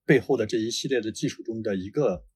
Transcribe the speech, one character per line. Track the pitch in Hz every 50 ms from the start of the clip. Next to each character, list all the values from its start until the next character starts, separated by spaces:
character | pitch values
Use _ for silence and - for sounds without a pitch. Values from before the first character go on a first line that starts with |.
| _
背 | - 156 127
后 | - - 139 117
的 | 107
这 | 104 123 117
一 | 110 117
系 | 117 - - -
列 | 135 120
的 | 107 110
技 | 107 - - -
术 | - -
中 | - - 113 113 110
的 | 107 101
一 | 95 92 101
个， | - 147 147 113 92 87 - - _